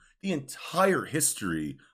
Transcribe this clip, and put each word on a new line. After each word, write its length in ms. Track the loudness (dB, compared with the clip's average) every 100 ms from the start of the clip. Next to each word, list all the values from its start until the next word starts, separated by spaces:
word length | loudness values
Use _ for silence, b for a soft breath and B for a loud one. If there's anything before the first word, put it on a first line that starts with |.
| b b
the 100 | -4
entire 760 | -4 -6 -14 -4 2 4 4 0
history 720 | 0 0 0 -2 -2 -2 -8 b